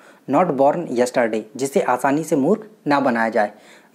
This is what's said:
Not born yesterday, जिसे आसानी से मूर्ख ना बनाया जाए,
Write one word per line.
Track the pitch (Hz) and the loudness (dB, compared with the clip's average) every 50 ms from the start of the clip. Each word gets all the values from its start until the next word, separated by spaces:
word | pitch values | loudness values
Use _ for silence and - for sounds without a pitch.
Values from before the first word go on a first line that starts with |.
| - - - _ - - | -20 -20 -20 _ -6 -2
Not | 127 151 185 175 | 0 0 2 2
born | 147 127 135 143 147 170 165 - | 2 2 2 2 2 0 -4 -4
yesterday, | 131 120 123 123 - 135 120 110 110 110 107 - - | -2 0 0 0 0 0 0 0 0 -4 -8 -8 -8
जिसे | 123 131 135 - 196 | -8 -6 -2 -2 -2
आसानी | - - 123 123 - 139 135 151 160 | 0 0 -2 0 0 0 0 0 -2
से | 160 170 | -2 0
मूर्ख | 143 131 156 208 214 - - - _ - | 0 2 0 0 -2 -4 -12 -18 _ -4
ना | 151 143 139 | -2 0 0
बनाया | 131 135 117 117 113 113 | 2 0 0 0 -2 0
जाए, | 107 113 104 104 - - - - - - _ _ | 0 0 0 -2 -4 -10 -20 -20 -20 -20 _ _